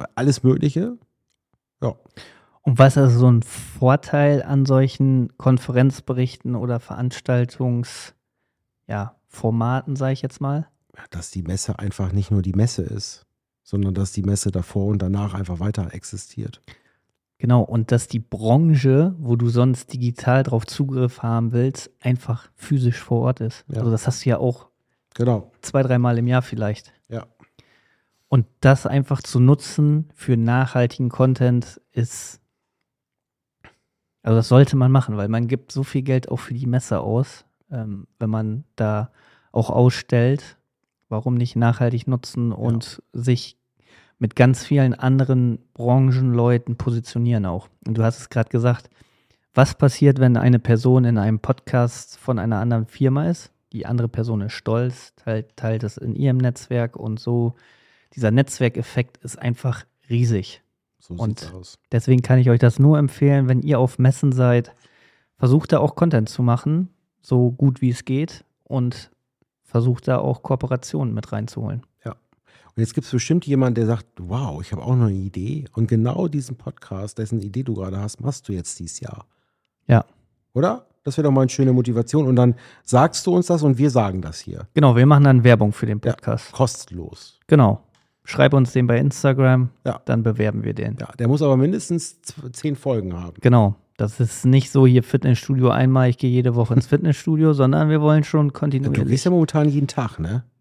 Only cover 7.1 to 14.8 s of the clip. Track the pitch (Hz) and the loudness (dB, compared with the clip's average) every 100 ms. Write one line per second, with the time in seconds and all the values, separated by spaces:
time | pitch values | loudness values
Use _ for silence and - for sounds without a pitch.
7.1 | - - 123 120 - 127 120 120 - - | -8 -2 -2 -2 -4 -4 -2 -6 -12 -20
8.1 | _ _ _ _ _ _ _ - 107 101 | _ _ _ _ _ _ _ -10 -8 -8
9.1 | _ _ - 113 117 117 131 143 135 135 | _ _ -6 -2 -2 -2 -4 -6 -6 -4
10.1 | 135 135 - 139 143 160 _ _ - - | -4 -8 -8 -6 -6 -8 _ _ -20 -18
11.1 | 87 - 95 82 95 - 101 101 - 95 | -16 -12 -10 -8 -8 -8 -8 -8 -6 -4
12.1 | 101 101 104 92 92 117 - 80 107 - | -4 -2 -2 0 0 0 -2 -8 -8 -12
13.1 | - _ _ _ _ - 101 98 92 98 | -16 _ _ _ _ -8 -4 -2 -2 -4
14.1 | - 98 101 104 90 87 101 | -4 -2 -2 -2 -4 -4 -4